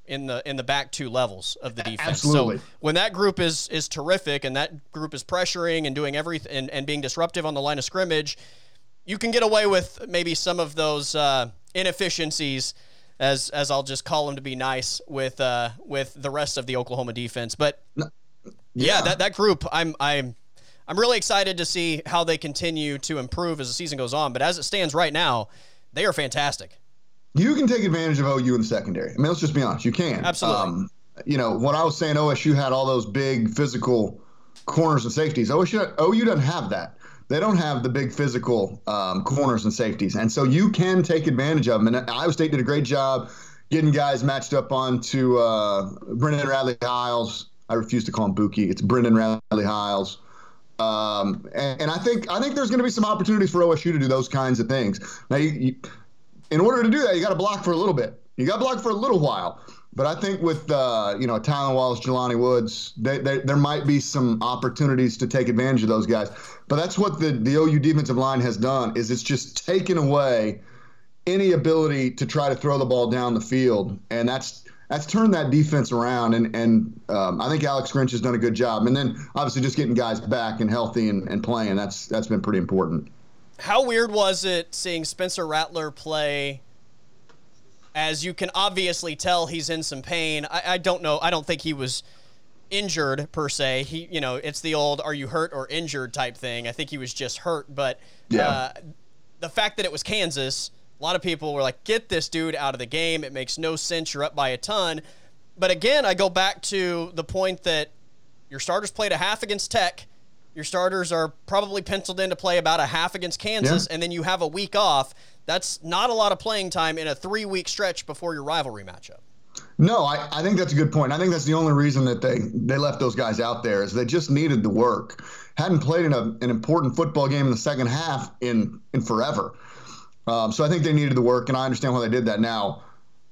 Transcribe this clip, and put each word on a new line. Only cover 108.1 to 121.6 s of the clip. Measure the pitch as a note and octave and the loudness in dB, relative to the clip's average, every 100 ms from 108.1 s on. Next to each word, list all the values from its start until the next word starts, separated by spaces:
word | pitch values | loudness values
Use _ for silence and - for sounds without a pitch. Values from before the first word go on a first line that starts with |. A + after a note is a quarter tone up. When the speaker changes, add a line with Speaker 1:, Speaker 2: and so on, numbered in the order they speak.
| - - - - | -20 -20 -20 -16
Speaker 1:
your | C3+ | -8
starters | - F#3 G#3 | -2 -2 -2
played | - G#3 | -4 -2
a | D#3 | 0
half | F#3 G#3+ | 0 -2
against | G#3 G#3 - | -4 -4 0
Tech. | A3+ F3+ - - - - - - D#3 | 0 0 -2 -14 -20 -20 -20 -18 -12
Your | D3+ | -6
starters | F#3 F#3 F#3 F3 | -2 0 0 -2
are | E3 D#3+ - - | 0 -2 -6 -2
probably | G3 G3+ G3 | -2 0 -6
penciled | F#3 G3 F#3+ F#3 | -4 -4 -4 -4
in | F#3+ | -2
to | F3+ | 0
play | F#3+ F3 | 2 2
about | D#3 E3 | 2 2
a | C#3 | 2
half | D#3+ F3 | 0 -2
against | F#3+ F3 - | -4 -8 -6
Kansas, | G#3 A3 C3 F3 F3+ | -4 0 2 2 0
Speaker 2:
Yeah. | |
Speaker 1:
and | E3 | -4
then | E3+ | -4
you | F3 | -2
have | E3 F#3 | -2 -2
a | E3+ | -2
week | G3 G3 G#3 | -4 -2 2
off. | G3 C#3 C3+ - - - - | 4 2 0 -8 -20 -14 -4
That's | F3+ - - | -4 -4 -8
not | D#3+ F3+ B3 | -4 0 2
a | |
lot | A3+ G3+ | 2 2
of | F#3+ | 2
playing | A3 G#3+ F#3+ | -2 -4 -2
time | F3+ D#3+ D#3+ | -2 -2 -2
in | D#3 | -4
a | |
three-week | C#3 F#3+ G#3+ G#3 F#3+ F3+ | -6 -4 -6 -4 -6 -4
stretch | - F#3+ F3 - | -2 -2 -4 -10
before | D3 F3 | -8 -6
your | D#3 | -6
rivalry | C#3 D#3+ C3+ G#2 F#2+ | -2 -2 -2 -8 -14
matchup. | F2 - - - - - - - - | -18 -20 -20 -20 -20 -20 -18 -8 2
Speaker 2:
No, | E3 A3+ C#3+ | 4 4 2
I, | D3 - | 0 -4
I | D3+ | -2
think | F#3 F#3+ | 0 2
that's | D#3 | 2
a | C#3+ | 2
good | D3+ | 2
point. | D3+ C3+ | 2 2
I | D3+ | 2
think | F#3 | 2
that's | E3 | 2
the | C#3 | 0
only | D#3+ | 2